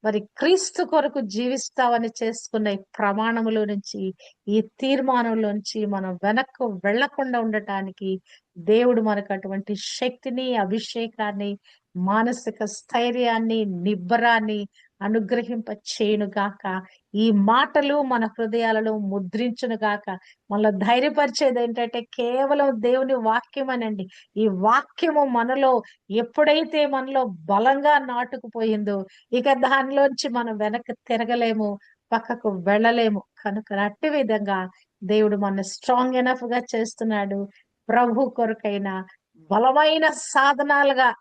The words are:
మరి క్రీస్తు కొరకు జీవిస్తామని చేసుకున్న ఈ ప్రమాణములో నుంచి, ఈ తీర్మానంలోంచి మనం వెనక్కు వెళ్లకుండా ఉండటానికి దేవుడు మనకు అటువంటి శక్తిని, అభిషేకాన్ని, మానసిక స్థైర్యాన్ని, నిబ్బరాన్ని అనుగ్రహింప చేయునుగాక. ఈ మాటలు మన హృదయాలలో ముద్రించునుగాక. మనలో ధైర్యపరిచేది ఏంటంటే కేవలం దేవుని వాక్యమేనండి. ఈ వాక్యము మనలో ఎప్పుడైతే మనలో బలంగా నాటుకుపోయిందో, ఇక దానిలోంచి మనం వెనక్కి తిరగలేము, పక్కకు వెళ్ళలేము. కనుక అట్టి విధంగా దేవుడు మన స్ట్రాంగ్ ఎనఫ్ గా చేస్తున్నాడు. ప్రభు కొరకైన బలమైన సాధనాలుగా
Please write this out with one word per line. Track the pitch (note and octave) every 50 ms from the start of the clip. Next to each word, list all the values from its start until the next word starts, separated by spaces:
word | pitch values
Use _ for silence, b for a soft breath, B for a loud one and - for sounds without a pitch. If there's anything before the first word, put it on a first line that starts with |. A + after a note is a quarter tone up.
| -
మరి | G#3+ G#3 G#3
క్రీస్తు | G#3 _ _ - - D#4+ F#4 F#4+ F#4+ - - - F4+
కొరకు | - D#4+ D#4 C#4+ D4 C#4+ C#4+
జీవిస్తామని | A#3+ G3 F#3+ G#3+ B3 B3 C4 C4 - - _ - B3+ A#3+ A#3+ A#3 A3+ A3+ A3+ - A#3
చేసుకున్న | A3 A3+ A3+ - - - A3 G#3+
ఈ | G#3 G3
ప్రమాణములో | F#3+ F#3+ _ - - G#3+ G3+ G3 G#3 A3 A3+ A3+ A3+ A3+ A3+ A3 G#3+ G#3+
నుంచి, | G#3 G#3 G3+ G3+ - - G#3 F#3+ F#3+ F#3+ B B B B _ _
ఈ | - G#3 A3
తీర్మానంలోంచి | G#3+ - _ _ C4+ C4 C#4 D4+ C4 C4+ B3+ B3 A#3 A#3 A3+ A3+ A3 G#3 G3+ G#3+ G3+ - - A3 G#3+
మనం | G#3 G3+ G3 F#3+ F#3+ F3+ F3 -
వెనక్కు | G3+ G#3+ A#3+ C#4 - _ _ C4 G#3+ G3+ F#3 -
వెళ్లకుండా | G3+ G#3 A#3 C#4 C#4 C#4 - C4+ B3+ B3 A#3+
ఉండటానికి | A3+ A3+ G#3+ G#3+ G3+ G3+ G3+ G3 F#3+ F#3+ F#3 - G3+ F#3+ F#3+ F#3+ b b b b b _ _
దేవుడు | F3 E3 F3+ G#3+ A3+ B3 B3 B3 A3+
మనకు | A3 G#3+ G#3 G3+ G3+ - G3+
అటువంటి | F#3+ F#3+ F#3+ G3 G3 G3 - G#3
శక్తిని, | G3 - - - - C4 B3+ B3 - _ C4 A#3+ B3+ C4 B3+ B3
అభిషేకాన్ని, | A3 G3 F#3 G3+ A3+ - - - A#3 A3+ A3+ _ - G#3+ G#3 G#3 G3+ G#3 G3+ G3+ G3+ b b b b b _ _
మానసిక | F3+ F3+ F#3+ G3+ A3 A3+ A#3+ A#3+ A#3+ - A3+ G#3+ - A3
స్థైర్యాన్ని, | G3+ G#3 - _ _ - A#3+ A#3+ A#3+ A#3 B3+ B3 A#3+ A3+ A3+ A3+ A3+ A3 A3+ G#3+
నిబ్బరాన్ని | G3+ F#3 F3 F3 G3+ G#3+ F#3 F3+ F3+ A#3 A#3 A3+ A#3+ A#3 A3+ G#3+ G#3+ G#3+ G#3 G3+ - b b b b b _
అనుగ్రహింప | G3 G#3 A3 A3+ G#3+ F#3+ B3 A#3+ A#3 F#3+ B3 A3+ A3 -
చేయునుగాక. | G#3 G#3+ _ - - - A3+ G#3 G#3+ G#3 G#3 G3 G3+ G#3 G3 G3+ G3+ _ - G3 F#3 F#3 F#3 B B B B _ -
ఈ | G3+ A3 A3+
మాటలు | G#3+ G3+ G3 G#3 A3+ B3+ D4 D4+ - D4+ C#4 C#4+ C#4+ D4
మన | C#4+ C4 B3 A#3 A3+
హృదయాలలో | G#3+ - - A3+ A3 G#3+ A#3 A3+ A3+ A3 A3 A3 A3 A3
ముద్రించునుగాక. | G#3+ G#3 G3 G3 G3+ F#3+ F3+ - G#3+ A#3+ B3 A#3 - - A#3+ A3+ G#3+ G#3+ G#3+ G#3 G#3 - - F#3 F3+ b b b b _ _
మనలో | G3+ G#3 G#3+ G#3+
ధైర్యపరిచేది | G3+ F#3+ G3+ G3+ A#3+ B3 C4 D4 D4 D4 D4 C4 A3+ - D4+ C4+ B3+ A#3+ A#3+
ఏంటంటే | A#3+ A3+ B3 A#3+ A3+ A#3 A#3+
కేవలం | A#3 _ - - A#3+ A#3+ A#3+ B3+ C4+ C#4 D4 C#4+ C#4 C#4 B3 A3
దేవుని | G#3 A#3+ B3 C4 C4+ C4 C4+
వాక్యమేనండి. | B3 A3 A3 A3 A#3+ A#3+ _ - C#4+ C4+ C4 B3+ B3 A3+ A3 G#3+ G3 F#3+ F#3+ B B B B _
ఈ | G3+ A3
వాక్యము | G#3+ F#3+ F3+ F#3+ A3 A#3+ C4+ C#4+ _ _ - E4+ E4 D4+ D4+ C#4+
మనలో | C4+ B3 A#3 A#3 A#3+ C4 C#4 C4+ C4 B3+ A#3 A3 B B B _ _
ఎప్పుడైతే | G3 A3 A#3+ A#3 _ - D4+ D4+ D4 D#4 D#4+ - D#4+ D4+ D4
మనలో | C#4+ C#4 C4 B3+ C4 C4+ C4 B3+
బలంగా | A3 F#3 E3 D#3 E3 G3 G3+ A3+ B3+ C4+ C#4 C#4+ D4 D4+ C#4+
నాటుకుపోయిందో, | C#4 B3+ B3 A#3+ B3 B3 C4+ B3 - A#3 - A#3 A3+ A3 G#3+ G#3 G#3 G3+ G3+ G3 F#3+ F#3+ b b b b A#3
ఇక | B3 B3 C#4+ C4+
దానిలోంచి | B3 B3+ C4+ C4+ C4+ C4+ C4 C#4 C#4 C#4 C#4 C#4 - - C#4
మనం | A#3+ A#3+ A#3 A#3 A3
వెనక్కి | G#3 G#3+ G#3+ G#3+ A#3+ A#3+ - A#3
తిరగలేము, | _ _ - A#3+ A3 A#3 G#3+ A#3+ A#3+ A#3 A3+ A3+ A3 G#3+ G#3 G3+ G3+ b b b b _ _
పక్కకు | A#3 A3+ A3+ - A#3+ A#3 - A3
వెళ్ళలేము. | G3 F#3 E3+ F#3+ G3+ G#3+ A3 C4 B3+ A#3+ A3+ A3 G#3 G3 - _ _ _ -
కనుక | G#3+ G3+ G#3+ G#3+ - G3+
అట్టి | G3 G3+ G#3 G#3 _ - D#4
విధంగా | D4 D4 C4+ G#3+ A3 G#3+ G#3 G3+ G3 F#3 F#3 F#3 b b b _ _ _ G3+
దేవుడు | F#3 G#3+ G#3+ G#3+ G#3+ G#3
మన | G3+ G3+ G3 F#3+ G3
స్ట్రాంగ్ | F#3+ G3 - - - - B3+ - B3 B3+ B3+
ఎనఫ్ | B3+ B3+ B3+ B3+ B3+ A#3+
గా | A#3 A#3 B3 A#3+ - -
చేస్తున్నాడు. | A3+ A3+ A3+ - - A#3 A3+ G#3+ G#3 G3+ G3 G3+ G3 G3 G3 b b b _ _ _ _
ప్రభు | - A3+ A#3+ B3 A#3+ A3+ A#3 C#4 B3+
కొరకైన | B3 - A#3 A3 A3 A3 - G#3+ G3+ G3+ G3 G3 F#3+ F#3 F#3 B B B _ _ _
బలమైన | _ D#3+ _ G3 G#3+ A#3 C4 C4+ D4 D4+ D#4 D#4 D#4+ D#4+ D#4
సాధనాలుగా | D4+ - - - - C#4+ C4+ C#4 C#4+ B3+ C#4+ C#4+ C#4+ C#4+ C#4+ C#4 C4+ B3+ C4 A#3+ A#3 -